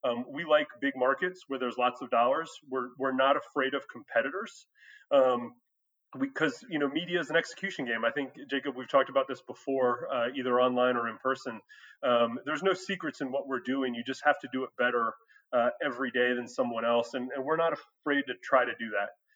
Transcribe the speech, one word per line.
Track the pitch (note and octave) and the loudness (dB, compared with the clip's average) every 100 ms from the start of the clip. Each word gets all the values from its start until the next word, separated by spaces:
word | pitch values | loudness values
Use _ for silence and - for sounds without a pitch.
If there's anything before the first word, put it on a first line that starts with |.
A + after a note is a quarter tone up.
| B2+ | -4
um, | A#2 B2+ | -2 -4
we | D3 D#3+ | -8 2
like | D3+ D3 - | 2 2 -4
big | C#3 C3+ | -4 0
markets | B2+ C3+ F3+ F3+ - | 0 2 -2 -6 -8
where | C3 | -4
there's | B2 B2 | -4 0
lots | B2 - | 0 0
of | C3 | 0
dollars. | A#2 A#2+ D3+ D#3+ - D3 | 2 4 2 -4 -12 -8
We're, | C3 B2 B2 | -6 -6 -4
we're | C3+ | -4
not | C3 C3+ C#3+ | 2 4 2
afraid | - C#3+ C3 | 0 -2 0
of | C#3 - | -2 -6
competitors. | A#2+ - - C3+ F#3 A3 - - _ - - _ | -18 -2 0 0 -4 -10 -14 -20 _ -20 -20 _
Um, | C#3 C3 B2 A#2+ - _ _ _ _ _ C3+ | 4 6 2 -2 -16 _ _ _ _ _ -6
we, | C#3 | -6
'cause, | - D#3+ - - | 0 -2 -2 -8
you | D#3 | -2
know, | C#3 | -2
media | D3 F3+ F3 | -2 -4 -4
is | D3+ | 0
an | E3 | -2
execution | - - F#3+ E3+ B2 | -2 -8 -10 -6 -4
game. | A2+ A#2 | 0 0
I | |
think, | C#3+ C3 - C#3+ | -2 -6 -10 -6
Jacob, | C3+ C#3+ B2 | -4 -4 -8
we've | A#2+ | 0
talked | C#3 C3 | 2 4
about | C3+ C3+ | 0 0
this | B2 | -6
before, | - B2 - C3+ B2 A#2 D#3+ | -10 -14 -4 2 2 0 -4
uh, | B2+ A#2+ C3+ | -2 -2 -2
either | B2+ B2 | 0 4
online | B2+ B2 B2+ B2 | 4 4 2 2
or | A#2 | -2
in | A#2 | -4
person. | C3 C3 C3 G#2+ _ - - - | -2 -2 -4 -12 _ -20 -20 -4
Um, | C3+ A#2+ A#2 B2 C3+ | 2 4 4 0 -4
there's | D3+ | 0
no | F#3+ | 0
secrets | F#3 - F#3 D#3+ - | 0 -2 -6 -6 -6
in | C3+ | -4
what | C#3 C3+ | -4 -4
we're | B2+ | -6
doing. | B2+ C3+ C3 | -2 -2 0
You | A#2+ | -2
just | A#2+ C3 | -6 0
have | D3+ C#3+ | 2 2
to | B2+ | -2
do | C3 | -6
it | B2+ - | -6 0
better, | B2 A#2+ A2+ - _ - _ | 0 2 0 -4 _ -20 _
uh, | B2 A#2+ - | 2 2 0
every | D3+ B2 B2+ | -4 -2 -2
day | B2 B2 | 2 2
than | B2 A#2+ | 2 -4
someone | - A#2+ A2+ A#2 | -2 -2 0 2
else. | A#2 A#2 | 2 2
And, | C3 B2+ | -4 -6
and | C3+ | -6
we're | C3 D#3+ | -2 2
not | E3 | 2
afraid | D3 - _ D3 C#3+ C#3 | 0 -10 _ 0 0 0
to | A#2+ | -8
try | - C3 A#2+ | 4 4 4
to | A2+ | -2
do | A2+ | -4
that. | G2+ G2+ - _ | -2 -4 -8 _